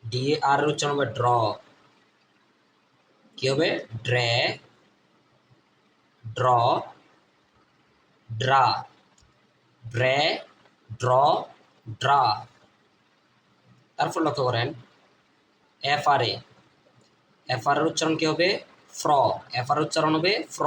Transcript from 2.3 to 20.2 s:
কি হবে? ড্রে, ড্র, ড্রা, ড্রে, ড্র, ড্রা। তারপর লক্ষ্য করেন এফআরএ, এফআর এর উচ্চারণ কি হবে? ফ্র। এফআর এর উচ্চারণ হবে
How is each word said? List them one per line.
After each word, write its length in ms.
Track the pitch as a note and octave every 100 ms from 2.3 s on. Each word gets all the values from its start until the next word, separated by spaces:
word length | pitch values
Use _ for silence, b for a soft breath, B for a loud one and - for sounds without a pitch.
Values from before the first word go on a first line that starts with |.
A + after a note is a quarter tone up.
| _ _ _ _ _ _ _ _ _ _ -
কি 80 | C3
হবে? 180 | C3+ F3 - - A2+ -
ড্রে, 260 | B2 A#2 A#2 E3 - - _ _ _ _ _ _ _ _ _ _ _ _ _ _ _ A2 G#2+
ড্র, 100 | B2+ B2 A#2+ - - - _ _ _ _ _ _ _ _ _ _ _ _ _ A2
ড্রা, 240 | B2 C3+ B2 F#2+ - _ _ _ _ _ _ _ _ _
ড্রে, 340 | A2+ A2+ B2+ C#3 D#3 - - _ _ _ _ A2
ড্র, 100 | B2 B2+ C#3+ - - - _ _ - G#2+
ড্রা। 200 | C3 C#3+ A#2+ G#2 - _ _ _ _ _ _ _ _ _ _ _ _ _ _ -
তারপর 220 | D3+ F3 D#3
লক্ষ্য 160 | C#3+ B2
করেন 200 | A#2 B2 D#3+ - _ _ _ _ _ _ _ _ _
এফআরএ, 500 | C#3 D3 D3 C#3 A2+ G2 - _ _ _ _ _ _ _ _ _ -
এফআর 300 | B2 C#3+ D3
এর 100 | D#3+
উচ্চারণ 240 | D#3 D#3+ D#3
কি 60 | D#3
হবে? 180 | D3+ F3 A3 - - _ -
ফ্র। 120 | - C#3+ A2+ F#2 - A#2+
এফআর 180 | B2 D3
এর 80 | D3+
উচ্চারণ 260 | - D#3
হবে 160 | D#3